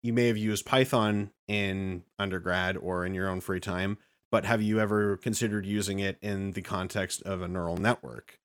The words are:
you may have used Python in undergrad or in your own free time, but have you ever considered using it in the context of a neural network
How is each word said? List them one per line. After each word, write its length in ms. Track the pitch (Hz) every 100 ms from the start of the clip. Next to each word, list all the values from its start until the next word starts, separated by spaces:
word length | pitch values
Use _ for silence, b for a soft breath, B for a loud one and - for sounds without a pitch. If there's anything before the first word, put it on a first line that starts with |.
you 100 | 120
may 160 | 117 120
have 80 | 107
used 300 | 107 104 -
Python 640 | 131 131 127 107 104 104 _ -
in 560 | 104 98 95 95 90 - -
undergrad 560 | 98 92 87 90 90 92
or 300 | 90 90 90
in 80 |
your 160 | 95 95
own 100 | 92
free 220 | - 92
time, 360 | 98 90 98 104 b b _
but 120 | 113
have 180 | 98 113
you 200 | 107 107
ever 340 | 107 107 104 98
considered 500 | - 110 113 104 95
using 340 | 104 101 98
it 180 | 98 95
in 300 | 104 98 98
the 100 | 95
context 600 | 90 101 92 104 92 -
of 200 | - 92
a 60 | 90
neural 300 | 90 85 87
network 600 | 104 120 60 57 - -